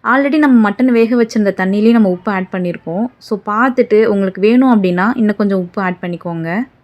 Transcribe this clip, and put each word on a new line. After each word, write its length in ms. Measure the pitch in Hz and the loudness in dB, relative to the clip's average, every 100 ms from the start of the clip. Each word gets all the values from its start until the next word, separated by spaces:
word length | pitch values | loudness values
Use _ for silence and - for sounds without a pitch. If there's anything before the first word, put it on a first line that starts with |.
| 220 | 0
Already 280 | 262 277 302 | 0 0 2
நம்ம 140 | 294 240 | 4 4
மட்டன் 260 | 208 202 254 233 | 2 0 0 2
வேக 200 | 226 240 | 2 0
வச்சிருந்த 320 | 226 226 202 196 | 0 0 -2 -2
தண்ணியிலேயே 340 | 185 202 220 | -2 2 2
நம்ம 160 | 233 202 180 | 4 2 0
உப்பு 140 | 220 | -4
ஆட் 160 | 196 185 | -6 -6
பண்ணியிருக்கோம். 540 | 185 175 165 - 175 247 _ - | -6 -6 -6 -8 -6 -6 _ -8
So, 60 | 202 208 | -8 -4
பார்த்துட்டு 500 | 214 254 247 220 214 226 | -2 0 0 0 2 2
உங்களுக்கு 280 | 202 190 185 | 0 -2 -2
வேணும் 280 | 208 247 262 | 2 4 4
அப்படின்னா 320 | 226 190 180 202 247 | 2 2 0 -2 0
இன்னும் 180 | 214 208 | -2 0
கொஞ்சம் 220 | 202 196 | -2 -2
உப்பு 160 | 180 208 190 | -4 -6 -6
ஆட் 120 | 180 | -6
பண்ணிக்கோங்க. 460 | 180 170 175 165 165 190 269 _ | -8 -8 -8 -8 -6 -6 -8 _